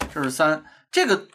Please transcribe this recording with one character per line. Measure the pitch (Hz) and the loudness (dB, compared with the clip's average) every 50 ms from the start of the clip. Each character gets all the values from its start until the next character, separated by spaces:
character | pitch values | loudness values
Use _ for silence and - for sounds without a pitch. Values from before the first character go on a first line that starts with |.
| 156 143 - | -10 -8 -6
这 | 156 | -4
是 | 139 131 | -4 -2
三， | 131 - 156 151 156 156 - - - _ _ _ | 0 2 2 2 2 -2 -6 -14 -20 _ _ _
这 | - 370 359 | 0 0 2
个， | 247 190 - - - | 2 0 0 -2 -8